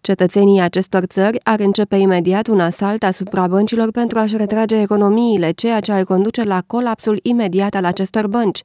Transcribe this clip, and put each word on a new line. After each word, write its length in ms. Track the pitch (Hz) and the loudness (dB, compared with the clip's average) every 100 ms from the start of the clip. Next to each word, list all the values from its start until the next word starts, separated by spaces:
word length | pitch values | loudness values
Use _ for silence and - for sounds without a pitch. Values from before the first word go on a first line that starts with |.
Cetățenii 600 | - 190 180 208 196 196 | -4 0 2 4 6 6
acestor 440 | 175 185 190 190 | 2 0 -2 -2
țări 360 | 185 - 196 233 | -2 0 0 0
ar 180 | - 214 | -2 0
începe 360 | 202 202 208 196 | 0 0 0 2
imediat 500 | 196 180 175 190 220 | 2 2 0 -2 0
un 140 | 208 | 0
asalt 420 | 170 170 202 214 | 0 -2 -4 -2
asupra 440 | 202 185 190 202 180 | -2 -4 -4 -2 0
băncilor 440 | 190 208 226 226 | 0 0 0 -2
pentru 280 | 233 240 226 | -2 -4 -2
a-și 180 | 220 214 | -2 -2
retrage 440 | 208 214 220 220 | -2 0 0 0
economiile, 720 | 202 208 202 220 240 208 165 | 0 2 2 2 2 2 0
ceea 300 | 175 233 226 | -2 -2 -2
ce 120 | 202 | 0
ar 120 | 196 | -2
conduce 400 | 190 185 202 240 | 0 0 0 -2
la 180 | 220 185 180 | -2 -2 -4
colapsul 520 | 233 247 220 - 214 | -4 -4 -4 -2 -2
imediat 520 | - 240 208 185 202 | 0 0 0 0 -2
al 100 | 202 | -2
acestor 420 | 175 180 190 220 214 | -2 -2 -2 -2 -2
bănci, 360 | 226 220 156 | 0 -2 -4